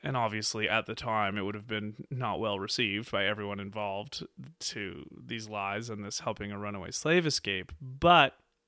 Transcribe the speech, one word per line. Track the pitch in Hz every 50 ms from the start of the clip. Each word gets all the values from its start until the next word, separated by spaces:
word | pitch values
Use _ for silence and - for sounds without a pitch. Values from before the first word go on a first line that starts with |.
| -
And | 135 135
obviously | 123 117 107 104 107 104 - - 110 107 -
at | 107 113 104
the | - 110
time | - - 120 110 107 104 98 98
it | 107 92
would | 101 104
have | 104 107
been | 120 110 107 107 107 107 - - -
not | 143 127 123 107 104 -
well | 110 107 101 95
received | 98 104 - - 120 101 98 107 117 -
by | - 101 98
everyone | 98 107 107 104 101 101 98
involved | 98 98 95 107 104 101 95 101 107 147 - - - - _ - 131 - - _
to | - - - 113 101 90 - - - - - - 123
these | 120 117 110 110 107
lies | 107 101 98 98 101 107 117 120
and | 110 104 101
this | 101 - -
helping | - 117 107 - 101 101
a | 101 101
runaway | 104 104 101 98 87 85
slave | - - - 151 170 180 165
escape. | 151 - - - 101 98 95 90 - - -
But | 139 127 131 139 170 170 175 165 139 131 - - _ _ _ _ _